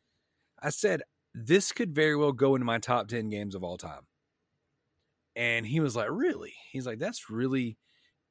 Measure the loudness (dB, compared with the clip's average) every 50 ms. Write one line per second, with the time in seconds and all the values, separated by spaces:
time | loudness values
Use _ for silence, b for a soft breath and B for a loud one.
0 | _ _ _ _ _ _ _ _ _ _ _ -8 -6 -6 -4 0 0 0 0 0
1 | -4 -8 _ _ _ _ _ -12 2 4 4 4 4 2 -2 -2 -4 -2 2 2
2 | 4 4 4 4 4 2 4 4 4 6 6 4 2 0 0 0 0 0 0 0
3 | 0 -2 -4 -4 -4 -4 -4 -4 -6 -6 -6 -6 -6 -6 -8 -8 -10 -12 -12 -14
4 | -18 _ _ _ _ _ _ _ _ _ _ _ _ _ _ _ _ _ _ _
5 | _ _ _ _ _ _ _ -2 0 0 0 0 -2 0 0 2 2 2 0 0
6 | -2 -2 -2 0 0 0 0 -2 -8 -12 -16 -20 -20 -12 -10 -8 -6 -6 -6 -4
7 | -6 -6 -6 -8 -10 -8 -4 -2 0 2 2 0 0 -2 -6 -10 _ _ _ _
8 | _ _ _ _ _ _